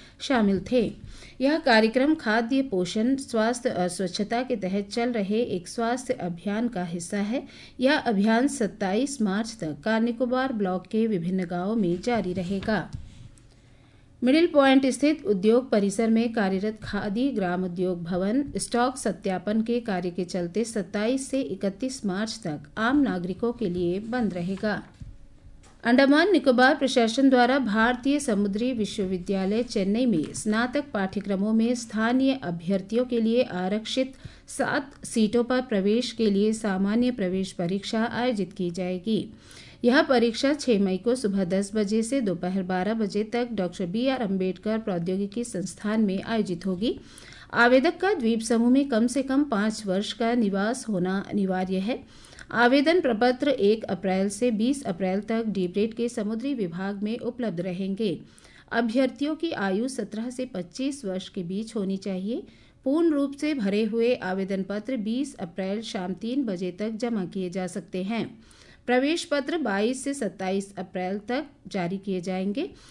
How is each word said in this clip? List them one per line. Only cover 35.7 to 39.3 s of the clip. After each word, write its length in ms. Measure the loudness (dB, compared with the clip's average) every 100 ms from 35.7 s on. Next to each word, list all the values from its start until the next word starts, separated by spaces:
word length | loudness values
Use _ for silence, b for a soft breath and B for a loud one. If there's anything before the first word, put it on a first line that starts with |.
| 0 2 2 0
के 180 | 0 0
लिए 220 | 2 2
सामान्य 580 | 0 -2 0 2 2 2
प्रवेश 400 | 0 -2 -2 -4
परीक्षा 520 | -4 -4 -2 -2 -2
आयोजित 480 | -2 0 -2 0 -4
की 180 | -4 -6
जाएगी। 480 | -4 -6 -4 -2 -2 -2